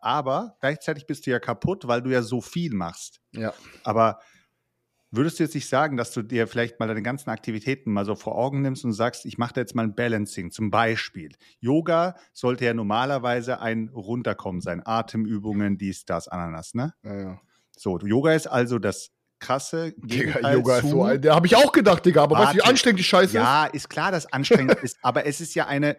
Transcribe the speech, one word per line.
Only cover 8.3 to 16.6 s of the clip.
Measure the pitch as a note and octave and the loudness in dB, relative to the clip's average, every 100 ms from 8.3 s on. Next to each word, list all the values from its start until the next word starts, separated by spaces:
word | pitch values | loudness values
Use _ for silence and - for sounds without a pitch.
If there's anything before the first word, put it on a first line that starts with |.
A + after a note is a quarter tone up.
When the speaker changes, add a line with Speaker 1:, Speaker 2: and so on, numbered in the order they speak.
| G#2+ | -2
Speaker 1:
Augen | B2+ C#3 | -2 0
nimmst | C#3 C3 | -2 -2
und | A#2+ | -4
sagst, | G#2 A#2 - - | -2 -2 -4 -10
ich | - | -6
mach | A#2 | -4
da | - | -4
jetzt | A#2+ | -4
mal | A#2+ | -4
ein | A2+ | -4
Balancing, | G#2 A#2+ A2 G#2 - F2 | -2 -2 -2 -4 -8 -12
zum | - G#2+ | -6 -2
Beispiel. | G#2 A2+ A2+ - F#2 D#2 - _ _ | 0 0 -2 -6 -12 -18 -20 _ _
Yoga | A#2 D3+ E3 E3 F3+ F3+ _ | -2 0 2 0 0 -4 _
sollte | - B2 B2+ | -6 -4 -2
ja | A#2+ | -2
normalerweise | A2+ G#2 A2 C3 C#3 A#2+ B2 A#2 B2 | -2 -2 0 0 -2 -2 -4 -4 -6
ein | A2+ A2+ A2 | -4 -4 -6
Runterkommen | B2+ G2 A#2+ A#2 G2+ G2 F2+ | -10 -6 -4 -4 -6 -6 -8
sein. | F2+ F2 A2+ | -6 -8 -4
Atemübungen, | A2+ A2+ A2 G#2+ G#2+ G#2+ G#2 G#2 F#2+ | -4 -4 -4 -4 -4 -4 -2 -2 -2
dies, | G2 F2+ | -6 -8
das, | - E2+ - | -6 -8 -6
Ananas, | F2 E2+ D#2+ | -10 -8 -10